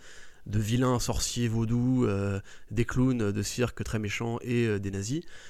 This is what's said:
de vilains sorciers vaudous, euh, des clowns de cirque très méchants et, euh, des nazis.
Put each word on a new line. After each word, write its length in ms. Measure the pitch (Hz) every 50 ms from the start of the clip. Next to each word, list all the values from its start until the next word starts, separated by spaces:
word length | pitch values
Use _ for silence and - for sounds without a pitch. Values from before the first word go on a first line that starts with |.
| - - - - - - - - -
de 120 | - 104 107
vilains 400 | 110 101 117 120 131 127 127 117
sorciers 480 | 113 - 110 - - - - 123 120 117
vaudous, 580 | 110 113 113 110 117 120 120 127 127 127 123
euh, 340 | 110 101 98 101 101 98 95 - - - - - -
des 160 | - 104 117
clowns 440 | - - 127 127 131 127 120 110 101
de 120 | 101 104 101
cirque 420 | - - - 120 113 - - 107
très 140 | - - 110
méchants 400 | 107 104 95 - 117 117 117 -
et, 240 | - 120 123 120 117
euh, 140 | 113 104 101
des 120 | 98 98
nazis. 300 | 95 98 98 104 135 160 - - - - - -